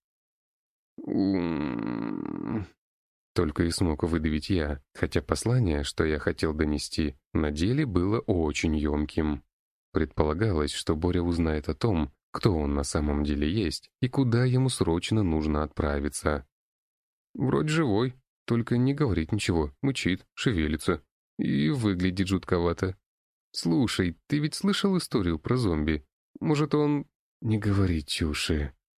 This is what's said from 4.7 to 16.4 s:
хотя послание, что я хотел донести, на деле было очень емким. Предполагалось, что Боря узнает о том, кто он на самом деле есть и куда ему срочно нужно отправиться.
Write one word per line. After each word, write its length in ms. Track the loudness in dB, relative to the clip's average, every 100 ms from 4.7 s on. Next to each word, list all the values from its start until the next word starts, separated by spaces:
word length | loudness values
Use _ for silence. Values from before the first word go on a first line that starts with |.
| -4 -10
хотя 280 | -4 -2 0
послание, 640 | 0 -2 2 2 2 0
что 200 | -2 0
я 160 | 0 0
хотел 340 | -2 0 0
донести, 640 | 0 0 0 -2 -2 -2 -4 _
на 180 | -2 0
деле 340 | 0 0 0 0
было 340 | 0 2 0
очень 560 | 0 0 0 0 0 0
емким. 680 | 0 0 -2 0 -2 -2 -8 _ _ _ _
Предполагалось, 800 | -2 -2 0 0 0 0 0 0
что 240 | -2 -2 0
Боря 260 | 2 2
узнает 480 | 2 2 0 0 -4
о 60 | -2
том, 360 | 0 2 -2 -6 _
кто 240 | -2 2 2
он 180 | 0
на 100 | 0
самом 400 | -2 0 0 0
деле 260 | 0 0 0
есть 420 | 0 -2 -4 -12 _
и 80 | -2
куда 360 | 0 2 2 2
ему 240 | 2 2
срочно 540 | 0 0 0 2 2
нужно 400 | 2 2 2 0
отправиться. 840 | -2 -2 -2 0 -2 -4 -2 -2